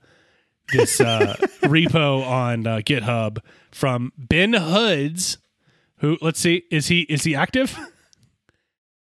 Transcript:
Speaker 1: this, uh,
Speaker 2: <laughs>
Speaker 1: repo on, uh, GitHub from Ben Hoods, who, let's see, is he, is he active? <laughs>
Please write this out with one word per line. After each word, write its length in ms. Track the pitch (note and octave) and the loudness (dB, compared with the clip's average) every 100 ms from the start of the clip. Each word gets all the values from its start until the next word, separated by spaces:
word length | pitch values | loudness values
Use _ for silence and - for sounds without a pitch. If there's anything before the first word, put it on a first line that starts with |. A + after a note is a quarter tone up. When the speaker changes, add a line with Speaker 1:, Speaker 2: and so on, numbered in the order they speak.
| _ _ _ _ _ _ - | _ _ _ _ _ _ -2
Speaker 1:
this, 260 | - A#4 - | 0 2 2
uh, 340 | G4+ G3 G4+ - | 2 2 0 0
Speaker 2:
<laughs> 40 | G4 - | -4 0
Speaker 1:
repo 600 | - D#3 E3 E3 D3 C3+ C3 | 2 2 2 2 2 0 -2
on, 400 | B2+ B2 A#2 A2+ | -2 -2 -2 -2
uh, 100 | A2+ G2+ | -2 -2
GitHub 540 | C#3+ G#2+ A#2 A2 G#2+ - - _ | -2 -2 -2 -4 -6 -14 -20 _
from 400 | - C#3 B2 B2 - | -4 -2 -2 -4 -6
Ben 360 | B2 D#3 G3 | -2 2 2
Hoods, 840 | A#3 D#3+ F#3+ A#3 D#3+ C#3+ E3+ F#3 - _ _ _ _ _ _ | 2 2 2 2 0 -2 -4 -6 -8 _ _ _ _ _ _
who, 180 | D3 E3 | -2 -2
let's 180 | D#3+ D#3 | -2 -2
see, 260 | F3 F3 - | 0 0 0
is 180 | D#3 C#3 | -2 2
he, 120 | F3 | 2
is 200 | E3 D3 | 2 -2
he 100 | E3 C#3 | -2 0
active? 420 | E3+ C4 C4 - | 0 0 -2 -4
<laughs> 40 | - _ _ _ _ _ _ _ _ _ _ _ _ | -16 _ _ _ _ _ _ _ _ _ _ _ _